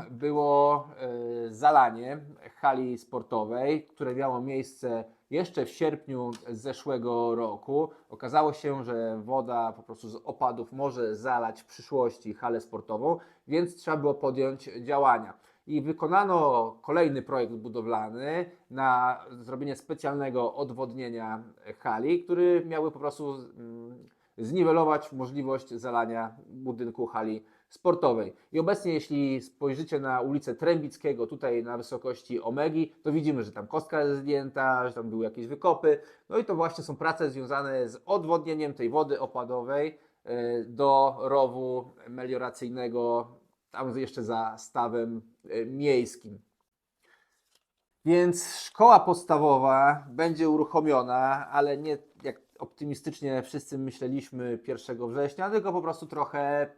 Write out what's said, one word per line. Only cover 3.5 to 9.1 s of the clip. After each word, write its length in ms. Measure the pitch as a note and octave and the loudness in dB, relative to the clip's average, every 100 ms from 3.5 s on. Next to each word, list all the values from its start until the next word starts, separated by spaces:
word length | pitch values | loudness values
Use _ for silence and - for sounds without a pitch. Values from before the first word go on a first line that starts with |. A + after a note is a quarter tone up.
| B2 C#3 D#3 - | 0 0 0 -4
które 280 | - C3 B2+ | -6 -4 -2
miało 260 | C3 B2 | -2 -2
miejsce 640 | C3 C3+ C3 - B2+ A2+ A2+ _ _ | -4 -6 -6 -8 -6 -4 -6 _ _
jeszcze 360 | D3 F#3+ - - | -4 -2 -4 -4
w 40 | |
sierpniu 640 | - D#3+ D#3 - B2+ A#2+ A#2 - | -2 -2 -2 -8 -8 -6 -8 -12
zeszłego 840 | A2+ C3+ B2+ D3 B2+ A#2+ A#2 A#2 A2+ | -10 -10 -8 -4 -4 -2 0 0 0
roku. 540 | A2 G#2+ - C#3+ D#3 - _ | -2 -6 -2 0 0 -6 _
Okazało 440 | - B2 D3+ D3+ | -14 0 2 2
się, 300 | C#3+ D3 C#3 | 0 -4 -4
że 380 | A#2+ A#2 A2+ | -4 -4 -4